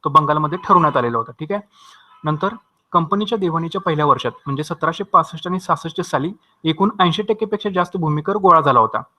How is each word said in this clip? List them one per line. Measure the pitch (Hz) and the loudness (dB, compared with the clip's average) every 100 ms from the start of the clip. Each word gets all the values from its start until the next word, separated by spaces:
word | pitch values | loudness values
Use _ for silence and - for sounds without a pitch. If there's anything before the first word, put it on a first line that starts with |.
तो | 151 | 6
बंगालमध्ये | 147 147 151 151 180 | 6 6 0 0 -4
ठरवण्यात | - 180 156 135 | 2 2 4 0
आलेला | 120 117 | 0 -2
होता, | 113 | -6
ठीक | - 156 | -12 -8
आहे. | 202 208 _ - - _ _ | -8 -8 _ -20 -20 _ _
नंतर | 151 151 190 220 _ _ _ | -6 -2 -4 -6 _ _ _
कंपनीच्या | 180 160 202 208 226 | 0 0 -2 -2 -2
दिवाणीच्या | 185 165 165 196 | -2 -2 -4 -4
पहिल्या | 185 151 147 | -2 0 2
वर्षात | 123 123 - - | 2 -2 -6 -8
म्हणजे | 139 | -6
सतराशे | 151 160 160 165 | -6 -2 -2 -2
पासष्ट | 196 175 156 165 180 | 0 0 0 -8 -6
आणि | 185 | -6
सहासष्ट | - 160 165 175 | -2 -4 -4 -8
साली | 175 143 156 208 _ _ | -4 -4 -4 -8 _ _
एकूण | 160 156 196 - | -4 0 0 2
ऐंशी | 180 160 | 0 0
टक्के | 208 214 208 | -2 -4 -2
पेक्षा | 208 208 | -4 -2
जास्त | 180 175 190 | -2 -2 -2
भूमिकर | 156 151 151 208 | -2 -2 -2 2
गोळा | 190 165 | 6 6
झाला | 139 123 | 6 4
होता | 110 110 - | 2 -2 -8